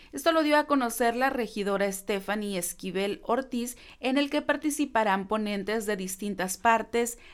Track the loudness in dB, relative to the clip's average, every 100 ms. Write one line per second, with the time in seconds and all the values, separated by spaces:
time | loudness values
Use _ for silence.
0 | -14 -2 2 4 4 4 4 2 2 2
1 | 2 2 0 0 -4 -4 0 0 0 -2
2 | -4 -4 -2 -4 -4 -4 -6 -6 -6 -2
3 | -2 -2 -2 -2 -2 -6 -6 -10 -20 -8
4 | -2 0 0 0 0 0 -2 -2 0 2
5 | 2 2 0 -2 -2 -4 -2 -2 -2 -4
6 | -4 -6 -6 -4 -4 0 2 2 2 -2
7 | -2 -4 -14